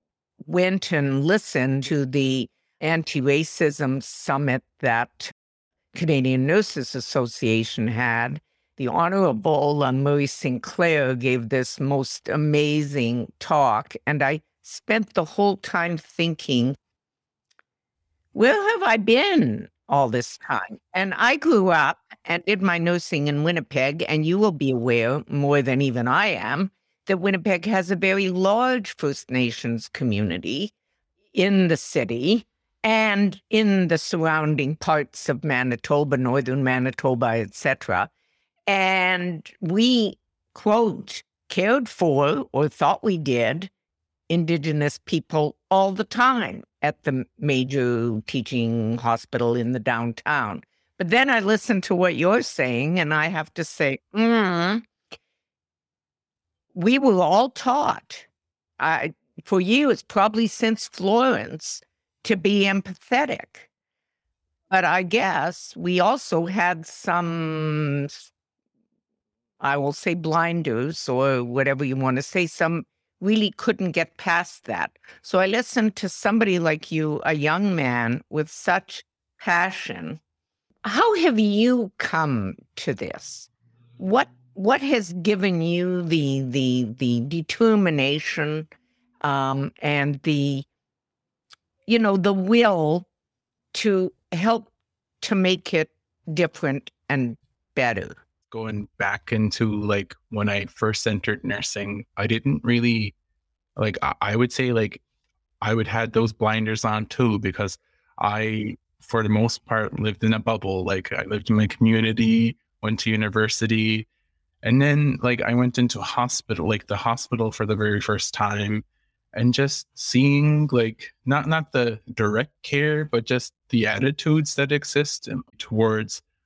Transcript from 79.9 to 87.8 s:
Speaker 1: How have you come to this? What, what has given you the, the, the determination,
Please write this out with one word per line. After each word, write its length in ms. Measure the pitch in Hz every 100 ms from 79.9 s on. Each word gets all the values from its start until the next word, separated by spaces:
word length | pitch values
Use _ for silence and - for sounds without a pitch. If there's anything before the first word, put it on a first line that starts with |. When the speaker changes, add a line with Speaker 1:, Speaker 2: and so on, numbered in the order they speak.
| - 165 156 _ _ _ _ _ _
Speaker 1:
How 320 | 208 214 453 415
have 200 | 330 220
you 520 | 214 202 233 247 202 -
come 580 | - 165 160 123 95 - _ -
to 160 | -
this? 560 | 127 - - - - - _ _ _ _ _
What, 320 | 185 226 - _ _ -
what 260 | 196 277
has 320 | 277 254 185
given 480 | 180 175 208 196 175
you 400 | 165 175 180 180
the, 420 | 170 165 143 135 131
the, 380 | 131 131 127 117 120
the 240 | 127 120
determination, 1500 | 127 165 160 - 226 214